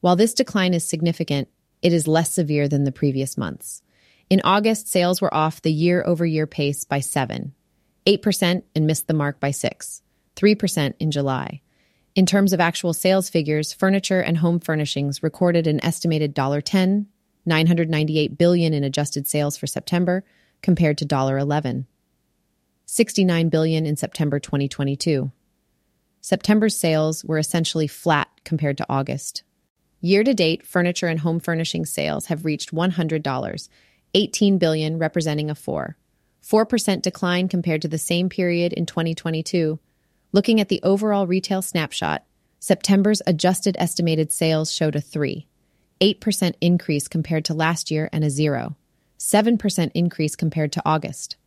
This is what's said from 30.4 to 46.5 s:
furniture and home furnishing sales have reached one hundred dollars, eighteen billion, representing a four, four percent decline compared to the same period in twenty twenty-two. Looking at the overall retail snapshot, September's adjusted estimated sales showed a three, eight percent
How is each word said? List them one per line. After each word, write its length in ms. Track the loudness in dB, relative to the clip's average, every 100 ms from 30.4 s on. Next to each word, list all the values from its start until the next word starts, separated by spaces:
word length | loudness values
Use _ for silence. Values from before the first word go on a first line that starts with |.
| 2 0 -2
furniture 420 | 0 0 0 -2
and 120 | -2
home 180 | -2 -2
furnishing 460 | -2 -4 -4 -6
sales 420 | -6 -4 -4 -4 -4
have 200 | -6 -4
reached 260 | -6 -6
one 200 | -2 -2
hundred 300 | 0 -2 -2
dollars, 460 | -4 -4 -6 -10 -14 _ _ _ _
eighteen 420 | 0 2 2 4 4
billion, 420 | 4 2 0 -2
representing 520 | -2 -2 -2 -2 -4
a 40 |
four, 440 | -6 -6 -6 -6 -12 _ _ _ _
four 240 | 0 2
percent 380 | 2 0 0 -2
decline 460 | -2 -4 -2 0 0
compared 340 | -2 -2 -2
to 60 | -2
the 100 | -6
same 320 | -2 -2 -2
period 420 | -2 0 0 0
in 140 | -2 -4
twenty 280 | -2 -4
twenty-two. 640 | -4 -4 -6 -2 0 0 -2 _ _ _ _ _
Looking 280 | 0 4 2
at 100 | 2
the 100 | 0
overall 440 | 2 2 2 0 0
retail 340 | -2 0 -4
snapshot, 640 | -2 -4 -4 -4 -4 -4 _ _ _ _
September's 600 | -2 -2 4 4 4 2 0
adjusted 500 | 2 2 0 -2 -2
estimated 540 | -2 0 0 0 0
sales 420 | 0 0 0 -2
showed 220 | -2 -2 -2
a 40 |
three, 460 | -6 -4 -4 -4 -12 _ _ _ _ _
eight 200 | 2 2
percent 360 | -2 0 -2